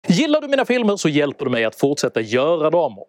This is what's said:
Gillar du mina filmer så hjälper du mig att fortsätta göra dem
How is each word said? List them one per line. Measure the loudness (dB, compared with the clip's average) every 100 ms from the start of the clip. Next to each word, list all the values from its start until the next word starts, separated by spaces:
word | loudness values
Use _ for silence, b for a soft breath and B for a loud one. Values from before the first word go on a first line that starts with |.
| 0
Gillar | 2 2 0
du | 0
mina | 0
filmer | 0 0 0 0
så | 0
hjälper | 0 0 -2
du | -4
mig | -2
att | -2
fortsätta | 0 -2 0 -2 -2
göra | -2 0 0 0 2
dem | 2 0 -4